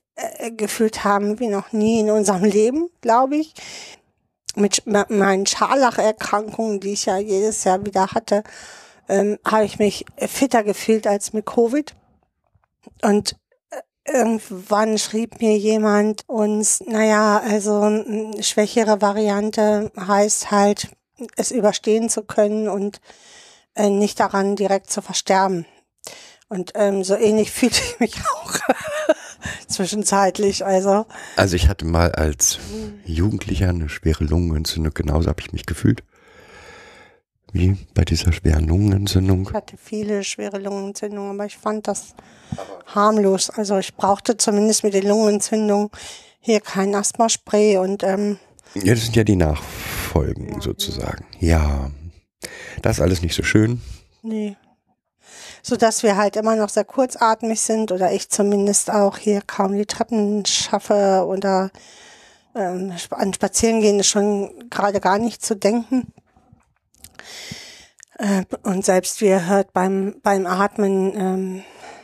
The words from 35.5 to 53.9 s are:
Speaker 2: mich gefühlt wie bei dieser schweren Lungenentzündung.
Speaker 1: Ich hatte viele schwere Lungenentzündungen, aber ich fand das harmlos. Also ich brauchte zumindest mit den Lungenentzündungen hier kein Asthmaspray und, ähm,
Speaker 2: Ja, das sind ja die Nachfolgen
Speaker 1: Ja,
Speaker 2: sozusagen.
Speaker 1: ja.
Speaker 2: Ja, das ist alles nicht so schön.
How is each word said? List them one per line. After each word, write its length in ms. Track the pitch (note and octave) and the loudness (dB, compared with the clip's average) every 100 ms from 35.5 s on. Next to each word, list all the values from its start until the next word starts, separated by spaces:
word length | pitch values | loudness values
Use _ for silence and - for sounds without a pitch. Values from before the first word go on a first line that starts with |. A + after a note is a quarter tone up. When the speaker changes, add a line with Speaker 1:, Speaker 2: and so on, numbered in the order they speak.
Speaker 2:
mich 140 | - - | -10 -8
gefühlt 360 | - - A#2 - _ _ - - - - - - - - _ _ _ _ | -2 0 0 -4 _ _ -20 -20 -20 -20 -20 -20 -20 -20 _ _ _ _
wie 240 | F2 F#2 G2 - | 0 0 0 -2
bei 100 | - | 0
dieser 280 | E2 E2 - | 0 2 0
schweren 340 | D#2+ - D#2 D#2 | 2 2 2 2
Lungenentzündung. 800 | F2+ G#2 G2 G2+ F#2+ F#2+ F#2 F#2+ | 2 4 2 2 2 2 0 -2
Speaker 1:
Ich 60 | |
hatte 220 | G#2 - - | -6 -8 -16
viele 480 | - G#3+ G#3 G3+ | -8 -6 -4 -4
schwere 340 | G3 - G#3 G3 | -4 -8 -8 -8
Lungenentzündungen, 800 | G3 G3 G3 G3+ G#3 G3+ G3+ G3+ | -8 -8 -8 -8 -10 -8 -8 -8
aber 100 | G#3 | -10
ich 100 | - | -8
fand 300 | A3 G#3+ G#3 | -6 -4 -4
das 280 | G3 - - - - - - - - - | -8 -10 -20 -20 -20 -12 -12 -12 -16 -6
harmlos. 640 | G#3 G#3+ G#3+ G3 F#3+ - | 0 2 4 4 2 -2
Also 300 | - G3+ G3 | -4 -2 -2
ich 160 | - | -2
brauchte 420 | - G3 G3 - A3 | 0 0 2 0 0
zumindest 460 | - G#3 G#3+ G#3 | 0 2 2 2
mit 100 | G#3 | 0
den 140 | G3 G3 | 0 2
Lungenentzündungen 840 | G#3 G#3+ G#3 - A3 G#3+ G3+ G#3 - - - - _ | 4 4 2 0 0 2 0 -2 -8 -18 -20 -20 _
hier 200 | - G#3 | 0 0
kein 340 | - F#3+ G3 G3+ | 0 -2 0 0
Asthmaspray 800 | G#3 - A3+ - - G#3 G#3+ F#3+ | -2 0 0 0 0 4 4 4
und, 240 | F#3 G3+ | 2 -2
ähm, 360 | G3+ F#3+ G#3 G3+ _ _ - | -2 0 -2 -4 _ _ -14
Speaker 2:
Ja, 180 | G2+ F#2 | -2 2
das 100 | A#2 | 2
sind 100 | A2+ | 2
ja 80 | A2+ | 2
die 140 | G#2+ F#2+ | 4 4
Nachfolgen 1200 | D#2 D2+ - - - - - - C2 - - | 4 0 -6 -12 -10 -8 -2 -2 -2 -4 -8
Speaker 1:
Ja, 60 | - | -8
Speaker 2:
sozusagen. 640 | - - - - - - - - | -6 -6 -8 -8 -8 -10 -14 -4
Speaker 1:
ja. 200 | E2+ E2 | 2 2
Speaker 2:
Ja, 320 | D2 C#2 C2+ C#2+ E2 - _ _ - - - - | 2 -2 -4 -10 -18 -20 _ _ -18 -16 -16 -6
das 140 | G#2 A2+ | -2 0
ist 60 | |
alles 200 | E2+ F2+ | 2 2
nicht 120 | E2+ - | -2 -2
so 80 | |
schön. 360 | - A2 A2 A#2+ - | 2 2 2 0 -8